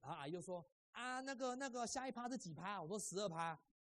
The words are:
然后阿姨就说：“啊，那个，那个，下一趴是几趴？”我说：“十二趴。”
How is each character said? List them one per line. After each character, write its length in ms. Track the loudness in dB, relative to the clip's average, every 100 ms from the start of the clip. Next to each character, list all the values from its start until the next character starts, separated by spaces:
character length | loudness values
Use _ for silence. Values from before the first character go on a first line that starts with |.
然 80 | -6
后 60 | -4
阿 120 | -2
姨 40 |
就 80 | -2
说 240 | -2 -4 -6 _ _
：“啊， 280 | -4 0 0
那 140 | 0
个， 200 | 0 2
那 140 | 2 0
个， 160 | 2 2
下 200 | 2 0
一 60 |
趴 160 | 0 0
是 80 | 0
几 160 | -2
趴？” 260 | -4 0 0
我 40 | 0
说 120 | 0
：“十 180 | 0 2
二 80 | 2
趴。” 300 | 4 0 0 _ _